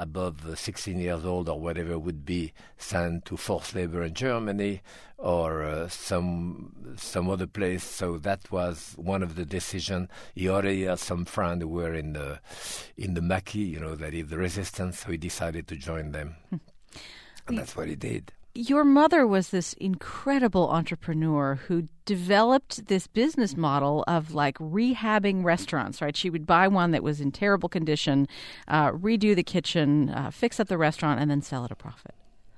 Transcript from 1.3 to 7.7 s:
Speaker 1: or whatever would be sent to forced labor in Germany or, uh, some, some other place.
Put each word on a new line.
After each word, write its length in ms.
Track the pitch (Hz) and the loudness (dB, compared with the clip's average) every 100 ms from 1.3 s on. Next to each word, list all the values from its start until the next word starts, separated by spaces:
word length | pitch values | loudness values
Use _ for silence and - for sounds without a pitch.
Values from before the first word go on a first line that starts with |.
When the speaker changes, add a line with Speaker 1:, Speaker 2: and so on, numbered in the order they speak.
| 90 82 | -2 -2
Speaker 1:
or 120 | 76 | -4
whatever 360 | 82 82 85 82 | -4 -4 -4 -4
would 280 | 82 78 | -6 -6
be 280 | 71 87 80 - - - | -4 -4 -4 -10 -20 -16
sent 480 | - 90 87 85 - | -6 -2 -2 -4 -6
to 100 | 87 | -8
forced 360 | - 90 - 95 | -4 -4 -4 -4
labor 260 | 87 87 | -4 -2
in 120 | 82 | -4
Germany 680 | 80 131 117 107 101 101 95 - - - - | -4 -2 -2 -2 -2 -2 -2 -10 -20 -20 -6
or, 460 | 151 85 80 80 | 0 2 2 -2
uh, 240 | 76 76 85 | -4 -4 -6
some, 1120 | - - 92 90 85 87 82 - - - - | -8 -4 -2 -2 -2 -6 -8 -14 -16 -14 -12
some 340 | - 92 90 | -8 -2 0
other 160 | 95 87 | -2 -4
place. 380 | 104 92 | -2 -2